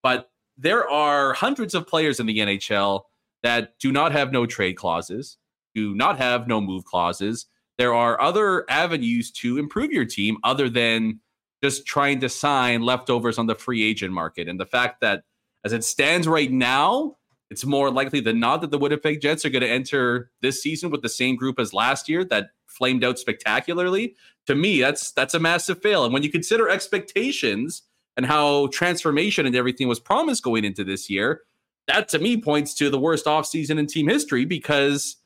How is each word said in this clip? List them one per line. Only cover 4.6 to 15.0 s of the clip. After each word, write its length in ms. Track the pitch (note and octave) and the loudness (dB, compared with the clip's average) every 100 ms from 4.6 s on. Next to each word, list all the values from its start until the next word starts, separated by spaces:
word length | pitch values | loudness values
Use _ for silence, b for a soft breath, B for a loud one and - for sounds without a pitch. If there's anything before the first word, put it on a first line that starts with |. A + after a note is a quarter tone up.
| F#2 | -2
clauses, 640 | F2+ F2 E2 - G2+ C#3+ - _ _ _ | -2 -2 -4 -4 -10 -12 -20 _ _ _
do 200 | A2 G#2 | -6 -4
not 240 | G2+ D3 C#3 | 0 0 2
have 300 | B2+ B2 A#2 | 0 0 0
no 140 | A2 | 0
move 240 | F#2+ F#2+ - | 0 -6 -4
clauses. 640 | F2+ E2+ E2+ G2+ A#2 - _ _ - | 0 0 0 -4 -6 -12 _ _ 0
There 160 | B2 | 2
are 260 | A#2 A#2+ A2+ | 4 2 2
other 420 | D3 F#3+ G#3 F3+ - | 2 2 2 0 0
avenues 600 | C#3 F3 D#3+ A#2 A#2+ A2+ | 0 0 0 0 -2 -4
to 260 | - A#2+ C3 | -6 -4 -2
improve 340 | D3+ G#3 D4+ | -2 -4 -2
your 140 | D4 B2 | -2 -2
team 320 | - G#2 A2 | -2 -2 0
other 260 | A#2 C3+ C3 | 0 0 0
than 500 | A#2 A#2 A2+ A2+ G#2+ _ _ _ _ | 2 2 2 0 -4 _ _ _ _
just 240 | C#3 C#3 - | -4 -2 -4
trying 360 | C#3+ C#3+ C#3 | 0 2 0
to 80 | B2+ | -2
sign 540 | - D3 C#3 B2 A#2 | -2 0 2 2 2
leftovers 540 | A#2 B2 - B2 A#2 A2+ | 0 0 0 0 0 0
on 100 | A2+ | -2
the 80 | A2 | -2
free 280 | - A#2 | -4 0
agent 300 | G#2+ A2 F#2+ | 0 -2 -4
market. 340 | F#2 D#2+ - E2+ | -4 -6 -8 -10
And 100 | F2+ | -8
the 60 | F#2 | -2
fact 360 | B2 A#2+ - | 0 -2 -2